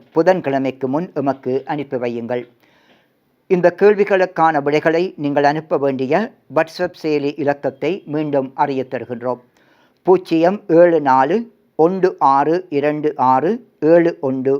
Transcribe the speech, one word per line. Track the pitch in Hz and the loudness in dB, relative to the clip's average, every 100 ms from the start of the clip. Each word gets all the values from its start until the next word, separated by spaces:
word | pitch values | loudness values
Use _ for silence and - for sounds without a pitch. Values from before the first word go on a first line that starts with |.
| - 160 | -6 0
புதன்கிழமைக்கு | 165 185 139 135 131 131 131 | 2 2 0 -2 -4 -4 -4
முன் | 143 180 - | -4 -4 -6
எமக்கு | 139 135 127 131 135 | -4 -4 -4 -6 -6
அனுப்பி | 147 139 131 | -8 -6 -6
வையுங்கள். | 120 117 117 123 120 _ _ _ _ _ _ _ _ _ - 180 | -6 -6 -6 -8 -10 _ _ _ _ _ _ _ _ _ -2 2
இந்த | 175 175 | 2 4
கேள்விகளுக்கான | 202 202 202 196 180 185 160 151 143 | 4 4 2 2 0 0 0 2 0
விடைகளை | 151 165 165 185 - | 0 2 0 -2 -4
நீங்கள் | 143 143 143 | -4 0 2
அனுப்ப | 151 156 160 | 0 -2 -2
வேண்டிய | 139 131 131 165 226 - - 135 | -2 -2 -2 -2 -2 -10 -6 -2
WhatsApp | 160 - 180 - | -2 -4 -8 -6
செயலி | 160 147 143 143 | -4 -2 -4 -4
இலக்கத்தை | 143 143 135 127 147 196 - 147 | -4 -2 -4 -6 -6 -6 -6 -6
மீண்டும் | 151 143 131 - | -4 -4 -4 -4
அறியத் | 143 131 127 | -4 -4 -6
தருகின்றோம். | 127 113 117 123 120 _ _ _ _ _ _ - | -8 -10 -10 -8 -8 _ _ _ _ _ _ 0
பூஜ்ஜியம் | 185 185 165 165 208 - 165 | 0 0 0 0 0 0 4
ஏழு | 175 165 143 | 6 4 2
நாலு | 131 135 214 233 _ _ - 160 | 2 2 -2 -6 _ _ 0 0
ஒன்று | 190 180 185 139 | 2 -2 0 2
ஆறு | 139 147 175 185 143 | 2 2 -2 -2 -2
இரண்டு | 147 151 151 139 127 | -2 -2 -4 -2 0
ஆறு | 131 156 233 - - 151 | 2 0 -4 -8 -4 4
ஏழு | 170 170 - 135 | 4 4 0 -4
ஒன்று | 131 131 | -4 -2